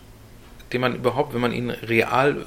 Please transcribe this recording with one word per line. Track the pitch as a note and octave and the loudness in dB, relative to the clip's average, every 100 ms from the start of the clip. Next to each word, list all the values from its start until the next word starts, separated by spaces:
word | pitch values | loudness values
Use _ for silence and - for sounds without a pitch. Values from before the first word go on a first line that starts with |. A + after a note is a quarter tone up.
| - - - - - - - | -18 -20 -20 -20 -20 -20 -6
den | B2 | -2
man | B2 B2 | 0 0
überhaupt, | B2 A#2+ D3 | 0 0 -2
wenn | A#2+ | 0
man | A#2+ | -2
ihn | A#2+ A#2+ | -2 -4
real | A#2 A2 A2+ A2 A#2+ C#3 C#3+ | -6 0 2 4 4 2 2